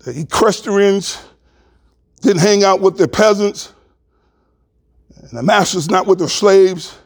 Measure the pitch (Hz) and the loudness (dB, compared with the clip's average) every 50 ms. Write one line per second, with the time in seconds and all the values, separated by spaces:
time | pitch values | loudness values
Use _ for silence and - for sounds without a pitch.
0 | - 131 117 139 160 - - - - 220 185 - - - 202 202 202 403 392 202 | -16 -14 -12 -12 -10 -6 -4 -2 0 0 -2 -4 -6 -4 -2 0 2 2 0 -2
1 | 180 - - - - - _ _ _ _ _ _ _ _ _ _ _ _ _ _ | -4 -8 -12 -14 -18 -20 _ _ _ _ _ _ _ _ _ _ _ _ _ _
2 | _ _ _ _ - - 202 170 165 214 208 202 202 196 190 185 190 190 185 - | _ _ _ _ -2 0 0 2 2 2 2 2 2 2 2 2 0 0 0 0
3 | 185 - - - 214 220 208 196 208 202 208 - - - _ _ _ _ _ _ | -2 -2 0 2 2 2 2 0 -2 -4 -4 -6 -14 -18 _ _ _ _ _ _
4 | _ _ _ _ _ _ _ _ _ _ _ _ _ _ _ _ _ _ _ _ | _ _ _ _ _ _ _ _ _ _ _ _ _ _ _ _ _ _ _ _
5 | _ _ _ - - - 117 117 123 175 214 208 180 - - 180 147 165 220 185 | _ _ _ -20 -20 -18 -12 -6 -2 0 0 0 0 -2 -4 -6 -4 -2 -2 -2
6 | 185 202 190 180 170 143 - - 202 202 190 196 190 190 185 170 - - - - | 0 0 0 0 0 -4 -4 0 2 4 6 6 4 4 2 -2 -12 -16 -20 -20
7 | _ | _